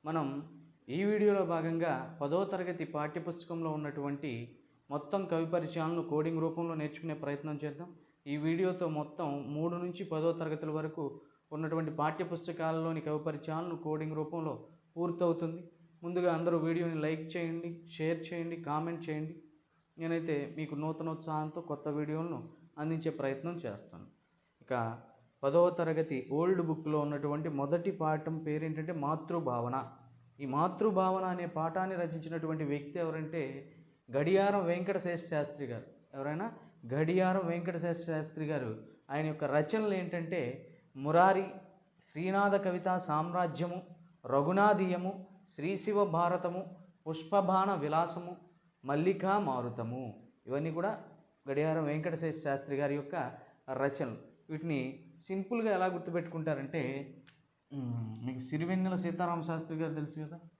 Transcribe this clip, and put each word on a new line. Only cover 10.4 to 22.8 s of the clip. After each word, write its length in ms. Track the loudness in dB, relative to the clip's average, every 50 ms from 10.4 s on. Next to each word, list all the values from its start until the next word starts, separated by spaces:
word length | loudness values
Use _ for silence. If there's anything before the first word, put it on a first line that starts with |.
| -2 -4 -2 -4 -2 -2
వరకు 500 | -2 -2 -2 -2 -4 -4 -6 -6 -6 -10 -18 -20 _ _ _ _
ఉన్నటువంటి 400 | -6 -4 -2 0 0 0 -2 -2
పాఠ్యపుస్తకాలలోని 1080 | 0 0 0 0 0 -2 -4 -4 -4 -6 -6 -8 -6 -2 -2 0 0 0 0 0 -2 -2
కవి 180 | -2 -2 -2 -2
పరిచయాలను 580 | -2 -4 -6 -4 -6 -4 -4 -4 -4 -4 -6
కోడింగ్ 380 | -4 -2 -2 -2 -2 -2 -4 -2
రూపంలో 520 | -4 -4 -4 -4 -4 -4 -4 -4 -6 -10 -18 -20 _ _ _ _
పూర్తవుతుంది. 760 | -2 -2 -2 2 2 4 4 4 2 0 -4 -4 -6 -10 -14 -20 _ -20 _ -20 _ -8
ముందుగా 300 | -2 0 2 4 4 2
అందరూ 240 | 4 2 2 2
వీడియోని 380 | 4 2 2 2 2 0 0 0
లైక్ 420 | 0 0 0 0 -2 -4 -6 -4
చేయండి, 460 | -4 -2 -2 -4 -4 -6 -6 -8 -10 -14 -16
షేర్ 420 | -6 -2 0 0 0 0 -2 -6 -6
చేయండి, 220 | -4 -4 -4 -6
కామెంట్ 540 | -6 -4 -2 -2 0 0 -2 -4 -4 -4 -4
చేయండి. 260 | -4 -4 -4 -6 -8 -12 -18 -20 _ _ _ _ _ _ _ _ _
నేనైతే 580 | -6 -2 0 0 0 0 0 0 0 -2 -4 -4
మీకు 180 | -6 -6 -4 -4
నూతన 340 | -2 -2 -2 -2 -2 -4 -4
ఉత్సాహంతో 520 | -4 -4 -4 -4 -2 -2 -2 -2 -4 -8
కొత్త 260 | -6 -6 -6 -4 -4
వీడియోలను 600 | -4 -2 -2 -2 -2 -2 -2 -2 -4 -6 -8 -8 -12 -18 -20 -20 -18 _
అందించే 340 | -6